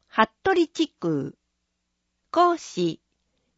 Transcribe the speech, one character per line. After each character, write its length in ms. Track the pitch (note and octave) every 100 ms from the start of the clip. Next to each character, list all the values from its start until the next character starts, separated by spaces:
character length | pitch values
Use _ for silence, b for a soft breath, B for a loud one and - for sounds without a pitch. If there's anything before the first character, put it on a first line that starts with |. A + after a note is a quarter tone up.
| _
服 480 | - A3 _ F#4+ F#4
部 120 | E4
地 200 | - D#4+ _
空。 340 | E3+ D3+ C#3+ - _ _ _ _ _ _ _ _ _
講 260 | - F4 E4+
師、 420 | - - F3 - _ _ _ _ _